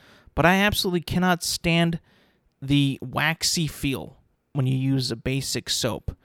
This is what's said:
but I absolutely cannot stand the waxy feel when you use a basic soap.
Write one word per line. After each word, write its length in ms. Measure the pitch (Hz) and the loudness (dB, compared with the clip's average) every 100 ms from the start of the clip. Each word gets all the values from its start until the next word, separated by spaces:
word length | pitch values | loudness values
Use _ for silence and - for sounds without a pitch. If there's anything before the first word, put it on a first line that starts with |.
| - - _ | -20 -20 _
but 120 | - | 2
I 100 | 160 | 4
absolutely 460 | 190 208 - 190 175 | 4 2 0 -2 -2
cannot 420 | - 180 180 175 | 0 2 2 2
stand 560 | - - 175 170 170 165 _ _ _ _ _ _ | -2 -2 2 2 2 -2 _ _ _ _ _ _
the 360 | 131 143 139 135 | 0 2 2 0
waxy 680 | 127 117 151 160 - 175 151 | -6 -2 -2 0 -2 0 -2
feel 500 | - 143 113 - - _ _ _ | -2 -4 -4 -8 -18 _ _ _
when 120 | 143 | -2
you 100 | 131 | 0
use 360 | 131 135 135 120 | 0 0 0 -2
a 40 | |
basic 540 | 117 - 135 - 120 - | -4 -4 -4 -4 -6 -4
soap. 460 | - 123 82 - - | -4 -4 -4 -10 -14